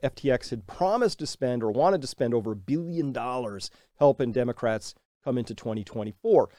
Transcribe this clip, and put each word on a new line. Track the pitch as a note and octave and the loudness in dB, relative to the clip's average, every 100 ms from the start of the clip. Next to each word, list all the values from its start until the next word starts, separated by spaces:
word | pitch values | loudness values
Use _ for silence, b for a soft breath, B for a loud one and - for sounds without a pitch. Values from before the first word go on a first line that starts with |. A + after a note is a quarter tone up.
F | B2+ | -4
T | - C#3 | -2 0
X | B2 - | 0 -2
had | A#2 - | -10 -8
promised | - F#3+ A#3+ A3 - | -2 0 2 0 -2
to | D3 | -10
spend | - B2+ B2 | -4 -2 0
or | A2 | 0
wanted | A#2 F3 F#3 | 2 4 2
to | C3 | -2
spend | - A#2+ | -4 0
over | A#2+ G#2+ | 0 -2
a | G#2 | -6
billion | F#2+ D#3 E3+ E3+ C#3+ | -4 -4 -2 -4 -4
dollars | A#2 B2 B2+ A2 G2 - b b - | -4 -4 -4 -6 -8 -12 b b 4
helping | C#3+ C#3 B2 | 4 4 0
Democrats | B2 A#2+ - A#2 A2 - - _ _ | 0 -2 0 -2 -2 -6 -20 _ _
come | C3+ B2 | -4 -4
into | A2+ | -4
twenty | G#2+ A2+ G#2+ | -8 -6 -6
twenty-four. | F#2+ A2+ G#2+ - A3+ E3 - | -6 -8 -8 -4 4 6 6